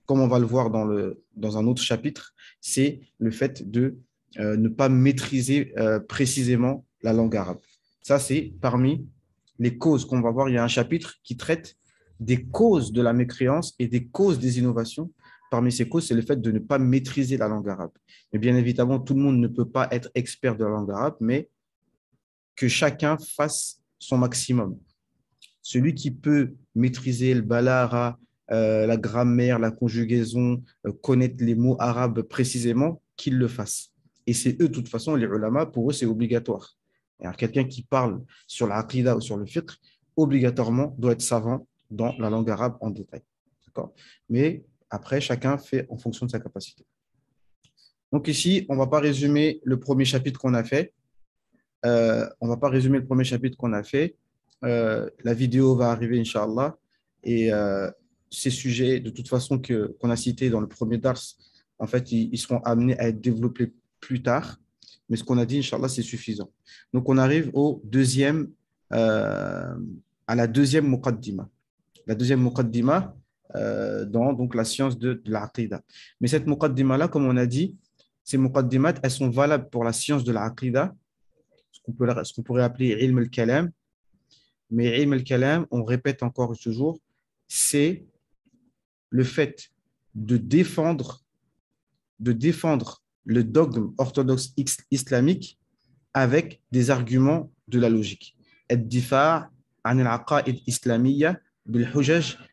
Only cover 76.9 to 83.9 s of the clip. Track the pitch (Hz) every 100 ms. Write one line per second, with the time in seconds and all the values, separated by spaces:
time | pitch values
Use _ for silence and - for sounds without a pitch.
76.9 | 131 170 151 131 127 123 127 190 - _
77.9 | _ _ _ - 135 131 139 123 131 156
78.9 | 165 131 131 131 120 143 147 - 120 117
79.9 | 113 - 147 123 110 110 120 127 127 190
80.9 | - _ _ _ _ _ _ _ _ -
81.9 | 117 123 120 - - 117 123 123 127 127
82.9 | 107 131 127 120 - 113 139 175 - _